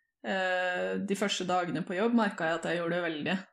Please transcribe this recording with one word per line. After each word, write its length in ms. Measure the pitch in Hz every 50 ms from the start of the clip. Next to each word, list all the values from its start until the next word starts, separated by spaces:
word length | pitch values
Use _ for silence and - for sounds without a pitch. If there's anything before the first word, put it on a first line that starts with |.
| _ _ _ _ -
eh, 760 | 220 196 190 185 185 185 180 185 180 180 180 185 190 190
de 180 | 190 196 202 202
første 300 | 196 214 196 - - 185
dagene 360 | 175 180 180 175 175 - - 196
på 100 | - 180
jobb 180 | 180 220 233 240
merket 260 | 233 220 202 208 -
jeg 160 | 170 160 165
at 80 | 165 -
jeg 140 | 170 165 170
gjorde 100 | 170 165
det 340 | 170 180 175 165 160 147 139
veldig, 220 | 151 185 190 - -